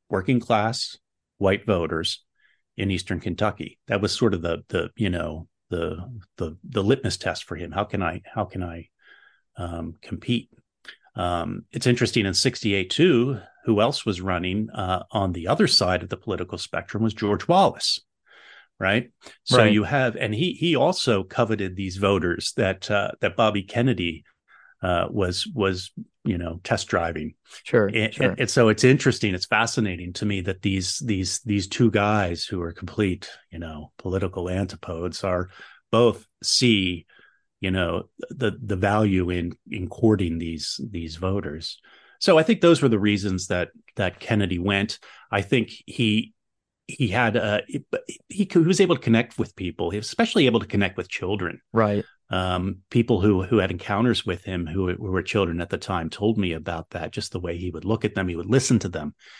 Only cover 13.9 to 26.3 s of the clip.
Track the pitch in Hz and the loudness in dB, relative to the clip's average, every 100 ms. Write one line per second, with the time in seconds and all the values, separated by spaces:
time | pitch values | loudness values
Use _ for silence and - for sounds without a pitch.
13.9 | 139 117 90 95 87 90 101 110 - 92 | 0 -2 -2 -2 -2 -2 -2 -4 -4 -2
14.9 | 92 - 107 95 87 85 160 190 - 90 | -4 -2 -2 -2 -2 0 2 4 4 2
15.9 | 90 - - - 92 87 90 - - - | 0 -2 -8 -4 -6 -6 -10 -8 -8 -6
16.9 | 104 113 110 104 101 - 180 180 - - | -2 -2 0 0 0 4 4 4 2 -2
17.9 | - - _ _ - - - _ - 95 | -4 -6 _ _ -20 -20 -20 _ -4 0
18.9 | 110 - _ - - - 123 110 104 101 | 0 -2 _ -20 -14 2 6 6 4 2
19.9 | 143 127 - 113 107 175 - 170 156 151 | 0 0 -2 -4 -2 -2 0 0 4 2
20.9 | 185 - 101 92 - 110 104 95 92 95 | 2 2 0 0 0 0 0 -4 -4 -6
21.9 | 92 98 98 87 85 - - 98 95 - | 0 2 4 2 -2 -4 0 0 -2 -2
22.9 | 104 101 - 98 - 110 104 95 113 127 | -2 -2 -2 -2 2 2 2 -2 0 0
23.9 | 95 87 80 - _ _ - - _ 92 | 0 -2 -6 -12 _ _ -20 -20 _ -2
24.9 | 87 - - 90 92 220 143 95 95 95 | 0 0 0 -2 -2 -4 0 0 0 -8
25.9 | - 220 _ - | -14 -18 _ -4